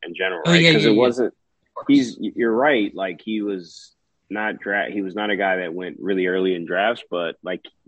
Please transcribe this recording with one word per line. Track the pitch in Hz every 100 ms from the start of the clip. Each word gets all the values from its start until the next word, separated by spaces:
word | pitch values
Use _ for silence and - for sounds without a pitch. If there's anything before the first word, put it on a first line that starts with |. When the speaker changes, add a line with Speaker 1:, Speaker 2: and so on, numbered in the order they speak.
Speaker 1:
in | 85
general, | 85 92 87 170
Speaker 2:
Oh, |
Speaker 1:
right? | 170
Speaker 2:
yeah, | 165
Speaker 1:
'Cause | 156
Speaker 2:
yeah, | 110
Speaker 1:
it |
Speaker 2:
yeah. | 107
Speaker 1:
wasn't, | 123 120 110
Speaker 2:
Of | - _ _ _
course. | - -
Speaker 1:
he's, | 139 120 -
y-, | - 117
you're | 117
right. | 113 147 127 101
Like, | 90 95 85
he | 110 107
was | 104 95 85 - - _ _ _ -
not | 104 107 -
dra-, | 101 101 -
he | 101
was | 95
not | 101 104
a | 98
guy | 98 92
that | 87
went | 87 90 -
really | 95 95 92
early | 92 92
in | 87 82
drafts, | 90 107 120 -
but, | 87 82 -
like, | 92 90 - _